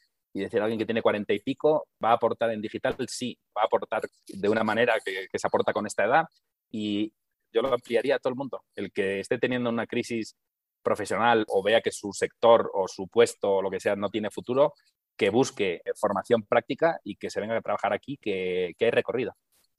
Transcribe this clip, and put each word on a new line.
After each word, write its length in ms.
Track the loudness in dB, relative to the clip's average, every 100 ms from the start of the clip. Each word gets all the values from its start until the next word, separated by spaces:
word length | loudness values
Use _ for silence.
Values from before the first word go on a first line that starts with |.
| _ _ _
y 60 | -8
decir, 200 | -4 -2
"Alguien 180 | -2 -2
que 60 |
tiene 160 | -2 0
cuarenta 320 | 2 0 -2
y 60 | -4
pico, 480 | -2 0 2 2 -2 -4
¿va 60 | 2
a 40 |
aportar 360 | 2 2 0 -4
en 100 | -4
digital?". 360 | -6 -6 -4 -4 -8
Sí, 320 | -6 -10 -10 _ -2
va 60 |
a 40 | 0
aportar 360 | 0 0 -4 -6 _ -18
de 220 | -4 0
una 160 | 2
manera 300 | 2 2 2 2
que, 220 | -2 -6 -6
que 80 | -6
se 80 | -2
aporta 260 | 0 0
con 140 | -2 -4
esta 180 | -2
edad, 200 | 2 2 0 _ _ _ _
y 420 | -8 -4 -2 -4 _ _ _ _
yo 100 | -2
lo 100 | 0
ampliaría 440 | -2 0 0 0 0
a 20 |
todo 120 | -2
el 40 | -4
mundo. 280 | -8 -10 _
El 160 | -10 -8
que 280 | -2 -2 -2
esté 180 | -2 -2
teniendo 320 | 0 0 -2
una 160 | -2 -4
crisis 500 | -4 -4 -6 -8 -14 _ _ _ _
profesional 600 | -2 -2 -2 0 4 4 2
o 140 | 0
vea 180 | 4 4
que 120 | 2
su 200 | -4 -8
sector 580 | -4 -4 2 6 6 6
o 140 | -2 -4
su 180 | -4 -6
puesto 480 | 2 2 4 0 2
o 60 |
lo 80 | 0
que 80 | -2
sea 140 | -2
no 160 | -2 -2
tiene 200 | -4 -6
futuro, 440 | -8 -4 2 2 0 _ _ _ 0
que 140 | 2
busque, 440 | 4 2 2 -2 -2
eh, 80 | -6
formación 480 | -4 -2 -2 0 0
práctica 560 | 2 0 0 0 0 0
y 120 | -8 -10
que 140 | -8
se 100 | -6
venga 160 | -4 -4
a 40 |
trabajar 320 | -2 -2 -2
aquí, 240 | -4 -6 -10
que, 580 | -6 -4 -2 -2 -4 0
que 80 | 0
hay 40 |
recorrido. 460 | 2 0 -4 -4 -8 _ _ _